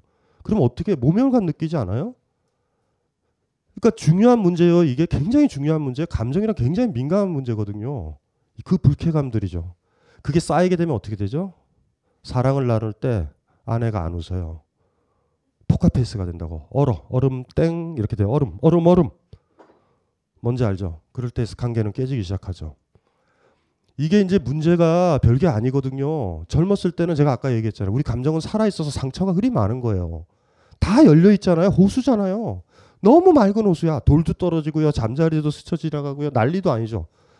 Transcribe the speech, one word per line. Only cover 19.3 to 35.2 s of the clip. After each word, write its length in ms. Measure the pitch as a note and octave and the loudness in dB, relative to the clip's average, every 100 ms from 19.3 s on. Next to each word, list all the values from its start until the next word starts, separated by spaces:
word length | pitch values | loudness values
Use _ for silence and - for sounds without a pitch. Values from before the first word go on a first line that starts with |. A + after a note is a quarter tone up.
| - _ _ _ _ _ _ _ _ _ _ | -20 _ _ _ _ _ _ _ _ _ _
뭔지 240 | A#2 B2 | -6 -2
알죠? 380 | A2+ F#2+ F#2+ D#2+ _ | -2 -2 -6 -10 _
그럴 180 | - B2 | -10 -8
때 140 | - A2+ - | -6 -6 -4
관계는 340 | A#2+ A2+ G#2+ | -4 -2 -4
깨지기 320 | A2+ C3 C3 | -4 -4 -4
시작하죠. 520 | F2+ G2 - F2 D#2 - _ _ _ _ _ _ _ _ _ _ _ - | -4 -6 -8 -12 -12 -16 _ _ _ _ _ _ _ _ _ _ _ -6
이게 240 | D#3 G#3 | 2 4
이제 160 | F#3+ F#3+ | 4 0
문제가 840 | A#2+ D3+ D#3 F3 E3 F3 F3+ C3+ | 0 -2 2 4 4 4 2 4
별게 260 | A#2+ C3 F3 | 4 4 2
아니거든요. 960 | G#2+ B2+ C3+ C3 C3+ C#3 D#3 G2 D#2+ E2 | 2 0 -2 -2 -4 -4 -4 -6 -8 -4
젊었을 440 | C3+ F#3 G3 F3+ | 0 0 0 -2
때는 240 | E3 E3+ D3 | -2 -2 2
제가 160 | C#3+ | 2
아까 220 | A#2 C3+ | 2 -2
얘기했잖아요. 400 | A2+ A2 - G2 | -2 -2 -4 -4
우리 100 | A#2+ | -2
감정은 360 | - A#2+ C3+ D#3+ | -4 -2 -2 -2
살아있어서 480 | - G#3+ G#3+ - D3+ | -4 -2 -2 -2 -6
상처가 420 | - C3+ - F#3+ | -6 -8 -4 -2
그리 160 | F3 B3+ | 0 0
많은 300 | G3 G2+ B2+ | 0 -2 -2
거예요. 440 | A#2+ F#2 E2+ E2 - _ _ _ _ - | -2 -2 -4 -8 -14 _ _ _ _ -6
다 260 | D#3+ A#3 C4+ | 0 6 8
열려있잖아요. 640 | D#3 G3 G3 F#3+ E3 F#3+ | 8 6 4 2 2 2
호수잖아요. 920 | C3+ G3 C4 B3+ G#3+ G3 G#3 F#3+ F#2 - _ _ _ | 4 2 2 0 0 0 -4 -6 -8 -14 _ _ _
너무 300 | G3 D#4+ F#4 | 6 6 8
맑은 320 | D4 G3 G#3+ G#3 | 6 4 2 0
호수야. 340 | D#3+ E3 C#3 | 2 0 0
돌도 340 | - D3 E3 | 4 4 2
떨어지고요. 580 | - F3+ D#3+ D3+ D#3 D3+ | -2 -2 -2 -2 0 0
잠자리도 580 | C#3+ A2 C3+ | 0 -4 0